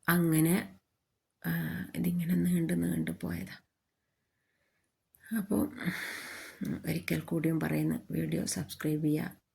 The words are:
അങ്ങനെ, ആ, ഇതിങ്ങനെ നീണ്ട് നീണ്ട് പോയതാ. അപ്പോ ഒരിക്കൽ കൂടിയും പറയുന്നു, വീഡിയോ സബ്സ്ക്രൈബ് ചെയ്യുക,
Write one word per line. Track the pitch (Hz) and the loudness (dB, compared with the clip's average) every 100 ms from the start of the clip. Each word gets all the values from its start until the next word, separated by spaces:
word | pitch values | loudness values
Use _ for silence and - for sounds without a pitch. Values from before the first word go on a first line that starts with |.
| - | 2
അങ്ങനെ, | 175 170 156 160 190 - - _ _ _ _ _ _ | 4 6 6 6 4 0 -12 _ _ _ _ _ _
ആ, | - 165 160 180 185 | -4 -2 -2 -4 -6
ഇതിങ്ങനെ | - 175 175 170 180 | -2 0 0 2 2
നീണ്ട് | 175 175 165 175 | 4 2 2 2
നീണ്ട് | 170 165 160 170 | 2 0 -2 -4
പോയതാ. | 175 175 185 - _ _ _ _ _ _ _ _ _ _ _ _ _ _ _ _ - | -4 -4 -8 -14 _ _ _ _ _ _ _ _ _ _ _ _ _ _ _ _ -6
അപ്പോ | 220 190 202 - - 180 - - - - - - - 185 139 | -4 0 2 0 -2 -4 -4 -6 -8 -10 -12 -14 -8 -6 -4
ഒരിക്കൽ | - 165 - 160 | -4 -4 -2 -2
കൂടിയും | - 165 160 160 | -2 0 2 2
പറയുന്നു, | 156 156 156 - - | 2 0 0 -2 -4
വീഡിയോ | 160 160 160 - | -4 -2 -2 -2
സബ്സ്ക്രൈബ് | 185 - - 151 151 | -4 -6 -4 -2 2
ചെയ്യുക, | 151 151 180 - _ | 2 0 -2 -10 _